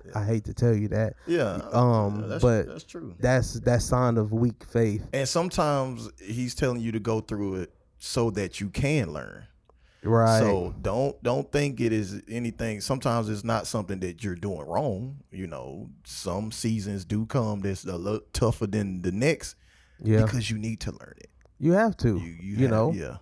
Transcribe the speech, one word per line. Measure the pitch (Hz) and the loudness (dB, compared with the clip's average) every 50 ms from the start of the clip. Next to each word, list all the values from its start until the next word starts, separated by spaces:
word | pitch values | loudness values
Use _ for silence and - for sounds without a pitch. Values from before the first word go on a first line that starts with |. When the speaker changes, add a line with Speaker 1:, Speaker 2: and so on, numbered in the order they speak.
| - | -14
Speaker 1:
Yeah. | - - 107 | -8 -4 -2
Speaker 2:
I | 104 | 0
hate | 104 113 110 107 | 0 0 0 -2
to | - - | -4 -2
tell | - 120 120 113 | 2 4 4 4
you | 104 107 104 | 4 2 0
that. | - 107 110 104 - - - - | 0 0 0 0 -2 -6 -4 0
Speaker 1:
Yeah. | 170 170 135 104 87 95 - - - | 0 2 2 0 0 -4 -4 0 2
Speaker 2:
Um, | 117 123 123 117 110 104 101 104 104 | 4 6 6 6 4 4 2 0 -2
Speaker 1:
Yeah, | 107 107 | -4 -4
that's, | 110 156 | 0 2
Speaker 2:
but | 120 123 117 107 - - | 4 4 4 4 2 -2
Speaker 1:
that's | - - - | -6 -12 -14
true. | - - 175 - 113 87 87 | -14 -14 -12 -12 -12 -4 0
Speaker 2:
that's, | - 123 127 127 117 - - 120 | 2 4 4 4 2 0 -2 -2
that's | 107 123 123 117 - | 2 4 4 4 4
sign | - - 123 127 123 117 | 2 2 2 4 4 4
of | 117 110 107 | 2 2 2
weak | 110 113 120 120 107 - - | 2 2 2 2 0 -2 -6
faith. | - - 117 113 110 104 104 - - | -2 0 2 2 2 2 -2 -4 -4
Speaker 1:
And | - 135 139 127 | -2 -2 -2 0
sometimes | - 170 170 185 - 180 170 147 143 139 131 131 127 113 113 107 - - | 0 0 0 0 0 0 2 2 2 0 0 -2 -6 -8 -10 -14 -14 -14
he's | 92 98 110 120 127 123 - | -10 -8 -4 -4 -4 -4 -2
telling | - 147 131 123 123 | -2 0 0 0 0
you | 113 113 110 | -2 -2 -2
to | 110 | -2
go | 101 120 110 110 | -2 0 0 -2
through | 107 - 113 101 104 98 95 | -2 -4 -4 -4 -4 -2 -2
it | 92 87 - _ _ _ _ _ _ | -4 -6 -8 _ _ _ _ _ _
so | - - - 127 117 117 | -10 -4 0 2 2 2
that | 101 101 98 90 - - | 2 0 -2 -2 -4 -4
you | 101 101 | -6 -4
can | - - 139 139 151 151 113 80 | -2 0 0 2 2 2 0 0
learn. | 76 73 62 50 50 50 - - _ _ _ _ _ _ _ _ _ _ | -4 -8 -10 -10 -14 -18 -20 -20 _ _ _ _ _ _ _ _ _ _
Speaker 2:
Right. | - 104 113 117 113 113 113 110 | 0 4 6 6 6 6 6 6
Speaker 1:
So | 120 107 101 95 87 90 87 - | 6 4 4 2 0 -2 -6 -6
don't, | - 98 98 120 135 143 - - - | -4 -2 0 0 0 -2 -2 -2 -2
don't | 120 123 139 139 - | 0 0 0 0 -2
think | - 147 143 143 131 107 | 0 0 0 0 0 0
it | 117 113 | 0 2
is | 110 110 104 92 98 98 - - | 2 0 0 -2 -6 -12 -12 -8
anything. | 110 117 120 117 110 - 117 113 107 104 | -6 -4 -4 -4 -4 -4 -4 -4 -4 -4
Sometimes | - - 135 123 - 135 117 117 110 107 | -2 -2 -2 0 0 0 0 0 0 -2
it's | 110 101 98 | -2 -2 -2
not | 117 113 110 85 - | 0 0 0 0 -2
something | - 113 104 87 98 95 | -4 -4 -4 -4 -4 -4
that | 92 90 87 82 - | -4 -6 -6 -6 -6
you're | 101 90 | -6 -4
doing | 85 87 101 95 82 73 | -4 -4 -4 -4 -6 -6
wrong. | 69 85 98 147 139 101 92 120 131 143 139 - _ | -4 -2 0 0 0 -2 -4 -6 -8 -10 -14 -16 _
You | - 92 95 87 | -10 -10 -8 -8
know, | 78 67 62 65 67 87 107 - - - - | -8 -10 -10 -10 -12 -12 -12 -14 -16 -18 -18
some | - - - - 98 87 95 107 110 107 | -14 -12 -8 -6 -4 -4 -4 -4 -6 -6
seasons | - - 113 110 110 95 104 101 98 92 | -4 -2 -2 -2 -2 -2 -4 -6 -8 -6
do | - 104 107 113 | -2 -2 -2 -2
come | 110 - 139 117 107 104 101 | 0 0 0 0 0 -2 -2
that's | 95 98 98 - - | -2 -2 -4 -4 -6
a | - 90 87 | -8 -8 -4
little | 87 101 107 107 - _ | -4 -2 -4 -4 -4 _
tougher | - - 123 110 - - 113 104 | -2 0 2 2 2 0 -2 -2
than | 95 107 101 101 92 90 | -2 -2 -2 -2 -4 -4
the | 87 92 | -2 -2
next | 90 101 123 151 160 - - - - _ _ _ _ _ _ _ _ - | 0 2 2 2 2 0 -4 -10 -14 _ _ _ _ _ _ _ _ -4
Speaker 2:
Yeah. | - 107 110 110 110 | 0 4 4 6 4
Speaker 1:
because | 107 110 123 110 101 | 4 2 -2 -2 -2
you | 110 107 | -4 -4
need | 107 110 113 - | -4 -4 -6 -6
to | - - - | -6 -8 -10
learn | - - - - - | -10 -14 -20 -20 -20
it. | - - _ _ _ _ _ - | -20 -20 _ _ _ _ _ -2
Speaker 2:
You | 139 156 170 | 2 4 4
have | 196 226 226 185 - | 6 4 2 2 2
to, | - 120 104 87 | 2 2 2 2
Speaker 1:
You, | 82 85 85 85 | -2 -6 -10 -10
you | 87 98 104 | -8 -4 0
Speaker 2:
you | 110 131 127 | 2 4 4
Speaker 1:
have, | |
Speaker 2:
know, | 110 107 113 143 165 | 4 4 4 2 2
Speaker 1:
yeah. | 92 78 62 60 - | -2 -4 -6 -10 -12